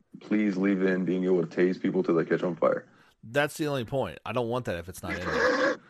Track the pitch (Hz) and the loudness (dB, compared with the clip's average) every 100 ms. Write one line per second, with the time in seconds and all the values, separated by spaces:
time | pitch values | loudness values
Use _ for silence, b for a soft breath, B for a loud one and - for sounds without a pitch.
0 | _ - - 107 104 92 98 95 95 92 | _ -16 -2 0 2 2 2 2 2 2
1 | 85 92 92 92 82 - 90 92 98 87 | 0 0 2 2 2 2 2 2 0 0
2 | - 82 - 82 90 82 - - - b | 2 2 2 0 0 0 2 2 -4 b
3 | b b 110 135 147 - 151 139 110 135 | b b -6 0 0 0 -2 -2 -2 -2
4 | 104 - - 117 117 123 117 87 85 - | -4 -6 -6 -2 -2 -2 -2 -4 -6 -10
5 | 90 87 90 - - - 539 - - | -8 -6 -4 0 0 2 0 -2 -10